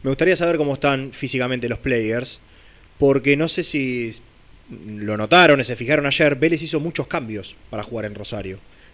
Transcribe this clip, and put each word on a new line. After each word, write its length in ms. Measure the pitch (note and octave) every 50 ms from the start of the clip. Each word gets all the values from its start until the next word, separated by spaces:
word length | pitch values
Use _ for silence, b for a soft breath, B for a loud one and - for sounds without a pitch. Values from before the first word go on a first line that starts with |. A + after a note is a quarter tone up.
me 80 | - C3+
gustaría 260 | C3+ - E3 F3+ F#3
saber 220 | D#3+ F3 E3+ E3+
cómo 160 | D3+ D3+ C#3+ C3+
están 380 | - - C#3+ C#3 C3 C3+ C3+ A2+
físicamente 560 | - - B2+ - C3 B2 B2+ C3 B2 A#2+ A#2
los 80 | A2+
players, 600 | G2+ - C3+ B2+ A#2 A2 G#2+ A2 A#2+ C3 - - - b b b b b b b b b b -
porque 380 | - D3 C#3 C#3 C#3 A#2+ C#3+ C#3+
no 100 | C#3+ D#3+ D#3+
sé 140 | - - E3
si 500 | - - D3 C3+ B2+ B2 B2 A#2 A2+ G#2+ - - - - - - - - - - - - - D#2+
lo 300 | G#2+ G#2+ G#2 G#2 G#2 G#2+
notaron, 440 | G#2 G#2+ G#2+ E3 F3+ F3+ D#3 C#3+ C3+ B2
se 100 | - A#2+
fijaron 300 | - A#2+ A#2+ D3+ D#3 D3
ayer, 300 | C#3 - - D#3+ D3 C#3+
Vélez 240 | B2+ D3+ E3 E3+ D3 E3
hizo 160 | D3 D#3+ D3+
muchos 260 | D3 E3+ D#3+ - C3+
cambios 480 | - - E3 B2+ A2 G#2+ G2+ F#2+ - - - - -
para 140 | - G#2+ G#2
jugar 220 | - A#2+ A2+ G#2+
en 100 | G#2 G#2
Rosario. 440 | G2+ G#2 - A#2 G#2 F#2+ F#2+ F#2+ F#2+ - b b b b b